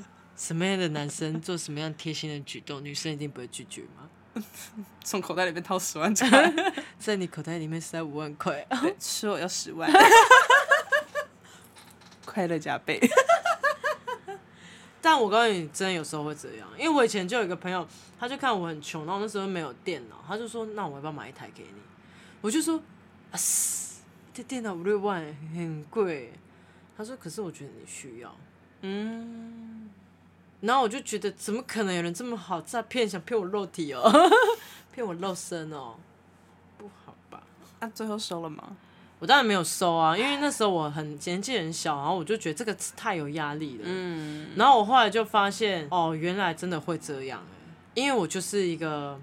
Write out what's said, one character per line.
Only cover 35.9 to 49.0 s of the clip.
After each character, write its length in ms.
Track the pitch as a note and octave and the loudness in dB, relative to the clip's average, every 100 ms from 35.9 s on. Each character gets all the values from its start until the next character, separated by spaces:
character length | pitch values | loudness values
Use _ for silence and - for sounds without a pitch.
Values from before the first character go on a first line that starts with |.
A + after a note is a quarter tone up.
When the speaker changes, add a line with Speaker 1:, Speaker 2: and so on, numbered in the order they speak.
| A#2 D#3+ _ _ _ _ _ _ - | -14 -20 _ _ _ _ _ _ -20
Speaker 1:
不 120 | G#3 - | -20 -20
好 100 | - - _ | -20 -20 _
吧？ 100 | - - - - - | -20 -20 -20 -20 -12
Speaker 2:
那 100 | A3+ | -12
最 180 | A3 A3 | -8 -6
后 100 | G#3 | -6
收 240 | - E3+ | -6 -8
了 80 | E3 | -8
吗？ 260 | D3+ - G3 - - - - | -12 -16 -20 -20 -20 -20 -2
Speaker 1:
我 80 | E3 | 6
当 120 | C#4 | 8
然 80 | A3+ | 8
没 80 | |
有 100 | G3 | 2
收 300 | D#3+ - F3+ | 0 0 2
啊， 200 | E3 D#3+ | 4 4
因 80 | F3+ | 4
为 140 | C4+ C#4+ | 2 0
那 80 | D4 | 0
时 120 | C#4+ | 2
候 60 | G#3+ | 2
我 220 | F3 D3+ | 2 0
很， 280 | D3+ D3+ D3 | -4 -8 -8
年 160 | - F3+ | -4 -4
纪 160 | G3+ A#3 | -2 -4
很 160 | D#3+ | -4
小， 240 | E3 D#3+ C#3+ | -4 -4 -2
然 80 | |
后 100 | D3 | -2
我 80 | F#3 | -2
就 140 | D#3 A3 | -2 -2
觉 140 | E3 | -4
得 40 | |
这 80 | D3+ A3+ | -4 -4
个 100 | F#3+ - | -6 -8
太 220 | - A3+ F3+ | -6 -4 -4
有 140 | C#3+ | -4
压 240 | D#3 D3 | -4 -4
力 240 | D3+ D3+ A#2+ | -6 -8 -8
了。 60 | F3 | -6
Speaker 2:
嗯。 640 | F#3 F3+ E3 D3+ D3+ D3+ F#3+ | -6 -6 -6 -8 -10 -6 4
Speaker 1:
然 120 | B3 | 8
后 100 | B3 | 8
我 60 | |
后 100 | G3+ | 6
来 140 | B3+ G#3+ | 4 4
就 160 | A3+ | 2
发 260 | A3 G#3 G3+ | 2 2 2
现， 380 | G3 G#3+ F3+ D3 | 2 -2 -2 -2
哦， 240 | F3+ E3 | 0 0
原 220 | D#3 E3+ F#3+ | 0 -2 0
来 160 | F#3 | -2
真 160 | D#3+ F3+ | -2 -4
的 100 | E3 | -4
会 200 | D#3+ D#3+ | -4 -6
这 260 | D#3 C3+ | -6 -8
样 160 | C3 A2+ | -8 -10
欸。 640 | F2+ - - - - - | -14 -20 -20 -20 -8 -2
因 40 | C#4 | 0
为 80 | |
我 120 | B3 D#3+ | 2 0
就 160 | F#3+ | -4
是 240 | F3 G3+ F3+ | -4 -2 -2
一 100 | D#3 | -2
个 420 | D#3+ D3 | -4 -4